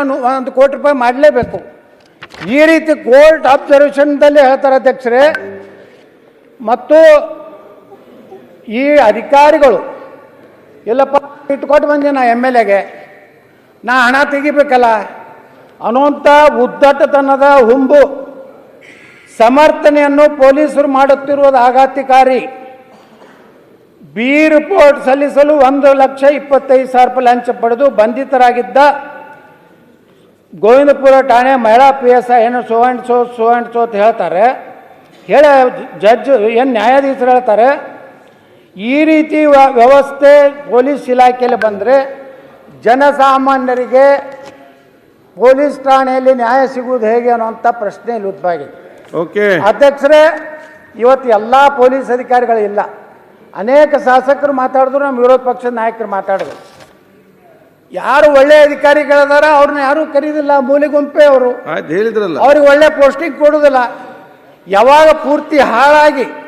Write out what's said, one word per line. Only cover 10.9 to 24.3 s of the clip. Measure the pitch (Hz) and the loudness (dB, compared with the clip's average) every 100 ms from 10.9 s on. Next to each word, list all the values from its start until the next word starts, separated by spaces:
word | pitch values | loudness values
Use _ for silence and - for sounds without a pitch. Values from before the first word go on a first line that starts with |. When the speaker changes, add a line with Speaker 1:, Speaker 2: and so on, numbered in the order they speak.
| 254 269 277 - - - | -4 -2 -2 -6 -14 -10
Speaker 1:
ಇಟ್ಕೊಟ್ಟು | 277 254 294 294 | -8 -2 -2 0
ಬಂದೆ | 294 285 | -4 -2
ನಾ | 269 | -2
ಎಮ್ | 240 233 | -2 -2
ಎಲ್ | 262 240 | -2 -2
ಎಗೆ, | 202 196 - - - - _ _ _ _ _ _ | 0 -2 -4 -16 -20 -20 _ _ _ _ _ _
ನಾ | 220 262 240 | -4 0 0
ಹಣ | 269 277 | 0 -2
ತೆಗಿಬೇಕಲ್ಲ" | 277 294 285 285 254 233 220 190 - - - _ _ _ - | -4 -4 -2 0 0 0 -2 -6 -16 -20 -20 _ _ _ -12
ಅನ್ನೋಂಥ | 180 247 294 - 294 294 302 233 | -6 -2 -2 0 2 4 4 2
ಉದ್ದಟತನದ | 247 - 277 277 294 285 269 262 285 277 | -4 0 0 2 0 0 0 0 2 4
ಹುಂಬು | 226 269 262 294 254 - - - - - - - - - - _ _ - | 4 2 2 2 2 -2 -16 -20 -20 -20 -20 -20 -20 -20 -20 _ _ 0
ಸಮರ್ಥನೆಯನ್ನು | 233 277 302 302 302 294 285 285 294 294 | 2 4 2 2 0 2 0 2 0 2
ಪೊಲೀಸರು | 269 277 302 269 285 | 2 2 0 -2 -2
ಮಾಡುತ್ತಿರುವುದು | 262 269 269 277 285 277 269 | 0 2 0 -2 0 2 2
ಆಘಾತಕಾರಿ. | 254 254 262 277 262 262 262 247 156 - - - _ - _ _ - _ _ _ _ _ _ _ 143 | 2 2 0 -2 0 2 2 0 -6 -14 -20 -20 _ -20 _ _ -20 _ _ _ _ _ _ _ -16
ಬಿ | 160 254 | -8 -2